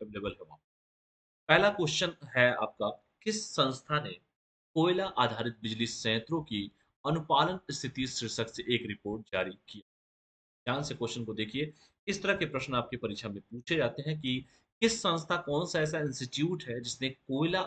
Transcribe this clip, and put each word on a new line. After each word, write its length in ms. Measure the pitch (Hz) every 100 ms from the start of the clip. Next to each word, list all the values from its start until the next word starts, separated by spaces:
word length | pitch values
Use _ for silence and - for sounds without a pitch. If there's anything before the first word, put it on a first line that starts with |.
अवेलेबल 280 | 107 104 101
है 60 | -
वहाँ। 200 | 90 - _ _ _ _ _ _ _ _ -
पहला 220 | 165 202
question 440 | 202 - - 170 - 139
है 220 | 127 123
आपका, 380 | 110 107 - 104 - _ _
किस 220 | 214 214 -
संस्था 520 | - 135 131 - 147
ने 160 | 107 90 _ _ _ _ _ 160
कोयला 300 | 175 185 190 -
आधारित 380 | 120 113 117 113
बिजली 240 | 110 110 113
संयंत्रों 540 | - 113 113 - 160
की 280 | 151 104 101 _ _ _
अनुपालन 540 | 139 160 151 143 156 185 -
स्थिति 340 | 131 135 127 127
शीर्षक 400 | - 113 - 110
से 140 | - 120
एक 160 | 117 107
report 440 | 101 101 110 -
जारी 260 | 92 92 101 -
किया? 200 | 101 - _ _ _ _ _ _ _ 120
ध्यान 160 | 135
से 120 | 147
question 300 | 120 117 123
को 100 | 110
देखिए, 380 | 107 110 135 151 - _ _ -
इस 160 | 202
तरह 140 | 196 190
के 100 | 165
प्रश्न 280 | 131 139 123
आपकी 200 | 117 120
परीक्षा 300 | 110 104 110
में 120 | 98
पूछे 340 | - 120 - 165
जाते 260 | 120 -
हैं 180 | 147 156
कि 240 | 131 127 - _ _ -
किस 140 | 226 220
संस्था, 380 | 185 165 151 170
कौन 280 | 147 147 175
सा 140 | 165
ऐसा 180 | 151 160
institute 600 | 147 131 123 - 165 175
है 140 | 127 120
जिसने 280 | 120 - 131
कोयला 520 | - - 135 175 185